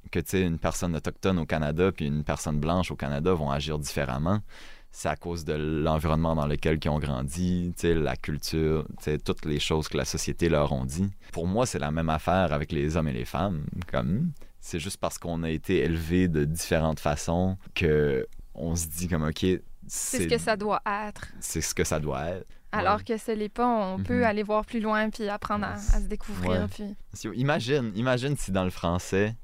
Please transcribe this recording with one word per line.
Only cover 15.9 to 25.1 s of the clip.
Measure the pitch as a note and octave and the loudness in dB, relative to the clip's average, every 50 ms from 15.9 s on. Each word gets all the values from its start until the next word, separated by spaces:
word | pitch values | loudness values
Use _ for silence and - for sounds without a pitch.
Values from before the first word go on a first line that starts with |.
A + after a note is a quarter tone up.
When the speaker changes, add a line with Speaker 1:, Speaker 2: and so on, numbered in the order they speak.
| E2 E2 D#2+ D#2 F2 F2+ F#2 | 2 0 0 2 4 4 4
Speaker 1:
de | F2 D#2 D2+ D2 | 6 4 4 2
différentes | D2+ D#2+ E2 - - F2 D#2+ D#2+ D#2+ D#2 - | 2 0 -2 -2 0 2 2 2 2 0 0
façons | - D#2 D2 - - - E2+ F2 F#2 F#2 F#2 - - - - | 0 0 0 0 0 0 2 2 2 2 0 -2 -6 -8 -4
que | - F#2 D#2 D2+ D2+ D2 D2 C2+ B1+ - - - - - - - | 0 4 4 6 6 4 4 2 0 -2 -4 -8 -14 -14 -14 -10
on | - - E2+ E2+ | -6 -4 -2 -2
se | E2+ E2 | -2 -2
dit | D#2+ D#2 E2 F2+ | -4 -4 -4 -2
comme, | D#2+ F2+ D#2+ D2+ | 0 0 0 0
ok, | D#2 D#2 - | 0 0 2
Speaker 2:
C'est | - F#2 F2+ - - - - - - | 2 2 2 2 -2 -10 -14 -14 -12
ce | - - - - - - B3 F3+ | -10 -8 -6 -4 -2 0 0 2
Speaker 1:
c'est | |
Speaker 2:
que | E3 A#3+ | 2 0
ça | A#3 E3 A3+ A3 | 0 2 0 0
doit | F#3+ G#3 G#3+ G3 - - | 0 0 0 -2 0 -2
être. | A3 G3+ G#3 G#3+ G#3 G#3 - - - - - | -2 -4 -4 -6 -8 -10 -10 -12 -12 -12 -10
Speaker 1:
C'est | - - - D#2+ | -8 -4 -4 -2
ce | D#2 - - | -2 -2 0
que | - E2+ | 0 0
ça | - E2+ D#2+ | 0 0 0
doit | D2+ D2 C2+ C2 D2+ | 0 -2 -2 -2 -2
être. | E2+ F#2 F#2+ - - - - - - G3+ | -4 -6 -6 -8 -14 -18 -18 -12 -6 -2
Speaker 2:
Alors | G#3+ F3+ F#3 G#3 | 0 2 2 2
Speaker 1:
Ouais. | G#3 G3+ | 2 0
Speaker 2:
que | - A3+ | -2 -4
ce | G#3+ - - | -4 -2 -4
l'est | A3 G#3+ G#3 | -4 -2 -4
pas, | G#3 - - A#3+ B3 A#3 A3 G3+ F#3 F#3+ | -4 -2 0 2 2 2 2 0 0 -2
on | F#3 G3 | -2 -2
peut | - B3 B3 | 0 2 4
Speaker 1:
Mhm. | A#3+ | 4
Speaker 2:
aller | A3 G#3 G#3+ G#3+ | 4 2 2 0
voir | G3+ G#3+ G#3+ G#3+ | 2 2 0 0
plus | - - A#3 | 0 -2 -2
loin | G#3 A3 G#3+ G#3+ G#3+ | 0 2 2 2 0
puis | A3 | 0